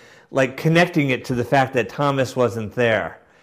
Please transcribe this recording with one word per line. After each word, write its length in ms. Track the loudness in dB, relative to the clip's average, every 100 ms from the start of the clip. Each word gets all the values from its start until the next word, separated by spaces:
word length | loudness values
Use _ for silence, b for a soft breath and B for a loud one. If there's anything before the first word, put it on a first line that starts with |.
| B B B
like, 260 | 0 0 0
connecting 540 | 2 2 2 2 0
it 140 | -2
to 100 | -2
the 80 | -4
fact 320 | 0 2 2
that 140 | 0 -2
Thomas 480 | -2 -2 0 -2 0
wasn't 360 | -2 -2 -8 0
there 440 | 2 2 -2 -10 b b